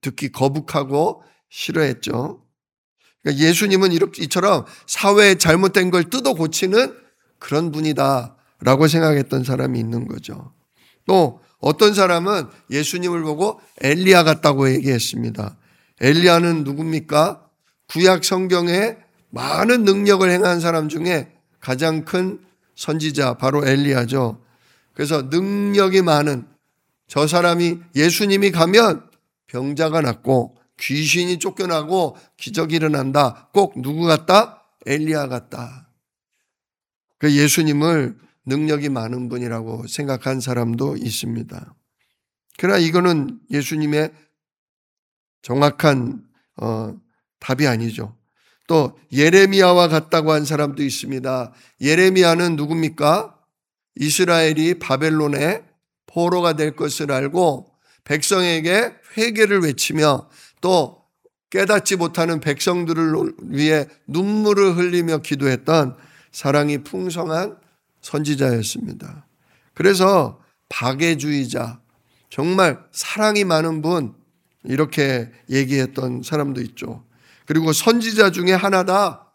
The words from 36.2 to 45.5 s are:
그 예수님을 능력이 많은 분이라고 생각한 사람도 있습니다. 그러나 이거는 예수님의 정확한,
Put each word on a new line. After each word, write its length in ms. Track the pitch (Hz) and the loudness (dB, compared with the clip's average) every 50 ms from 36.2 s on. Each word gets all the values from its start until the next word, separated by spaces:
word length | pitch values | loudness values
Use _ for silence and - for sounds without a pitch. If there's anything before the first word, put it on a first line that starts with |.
| _ _ _ _ _ _ _ _ _ _ _ _ _ _ _ _ _ _ _ _ | _ _ _ _ _ _ _ _ _ _ _ _ _ _ _ _ _ _ _ _
그 140 | - 151 147 | 0 2 4
예수님을 840 | 143 147 151 - - 160 156 147 147 151 170 170 160 135 - - _ _ _ _ _ _ | 4 4 4 2 2 2 0 0 2 2 2 2 0 0 -2 -6 _ _ _ _ _ _
능력이 420 | - 131 147 156 156 151 147 143 147 | -4 -4 -2 0 -2 -2 -2 -2 -4
많은 400 | 139 123 113 113 123 127 123 120 | -4 -4 -6 -6 -8 -8 -8 -8
분이라고 580 | 120 123 123 120 117 113 113 113 113 113 117 | -8 -8 -6 -6 -6 -8 -8 -8 -10 -12 -12
생각한 540 | - - - 147 139 131 120 - 131 131 131 | -12 -10 -8 -6 -4 -6 -4 -4 -6 -6 -4
사람도 560 | 120 131 123 120 120 117 117 117 135 143 143 | -4 -4 -4 -2 -2 -2 -2 -2 -4 -4 -4
있습니다. 800 | - - 120 110 - - - 117 113 113 - - 90 - - _ _ _ _ _ _ _ _ _ _ _ _ _ _ _ _ _ - | -6 -6 -6 -6 -6 -8 -8 -8 -8 -10 -10 -14 -18 -18 -20 _ _ _ _ _ _ _ _ _ _ _ _ _ _ _ _ _ -4
그러나 200 | - 180 202 190 | -2 0 2 2
이거는 600 | 170 160 160 180 175 180 170 151 139 123 - - _ _ | 2 2 2 2 2 2 0 0 -2 -4 -8 -14 _ _
예수님의 600 | - 147 139 - 160 156 156 147 147 151 156 156 - _ _ _ _ _ _ _ _ _ _ _ _ _ _ _ _ _ _ _ _ _ _ _ _ _ _ | -4 -4 -4 -4 -4 -4 -2 -2 0 -2 -2 -4 -6 _ _ _ _ _ _ _ _ _ _ _ _ _ _ _ _ _ _ _ _ _ _ _ _ _ _
정확한, 840 | - | -6